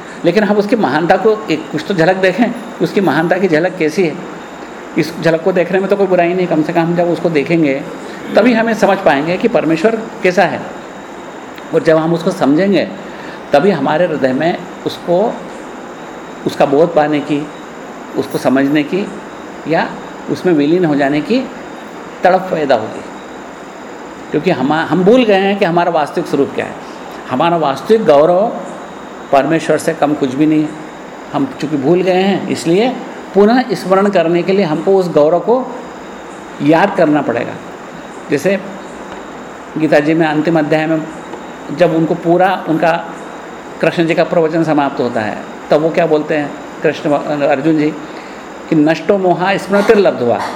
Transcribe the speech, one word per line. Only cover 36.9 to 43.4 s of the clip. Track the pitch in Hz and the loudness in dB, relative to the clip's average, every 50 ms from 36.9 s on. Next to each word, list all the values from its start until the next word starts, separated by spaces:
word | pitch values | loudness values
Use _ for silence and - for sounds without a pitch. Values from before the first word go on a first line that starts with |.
| - | 2
करना | 190 165 151 151 147 | 2 2 4 2 2
पड़ेगा। | 127 120 113 120 120 113 113 - - - - - - - - - - - - - - - | 0 0 -2 -2 -4 -4 -8 -10 -14 -14 -16 -16 -16 -16 -16 -16 -16 -16 -16 -16 -4 -2
जैसे | 143 139 - 185 202 196 - - - - - - - - - - - - - - - - - - - - - - - 160 | -2 0 2 0 0 0 -4 -8 -12 -14 -14 -14 -14 -14 -14 -14 -14 -14 -14 -14 -16 -16 -16 -16 -16 -16 -16 -10 -4 -2
गीता | 156 147 170 151 | 2 4 4 4
जी | 147 156 160 | 4 4 2
में | 165 165 | 2 2
अंतिम | 156 147 151 147 175 165 160 | 2 2 0 0 2 2 2
अध्याय | 151 147 160 156 156 | 2 2 2 0 2
में | 156 160 156 156 - - - - - - - - - - - - - | 0 0 -2 -2 -6 -10 -14 -14 -14 -14 -14 -14 -16 -16 -14 -12 -10
जब | 147 165 175 165 160 | 2 2 4 4 4
उनको | 160 165 - - | 2 2 2 0
पूरा | - - 165 175 180 185 196 185 160 - 165 | 0 2 2 4 4 4 4 2 0 -2 -2
उनका, | 156 139 165 165 170 170 - - - - - - - - | 0 2 2 2 2 0 -4 -8 -12 -14 -14 -14 -14 -14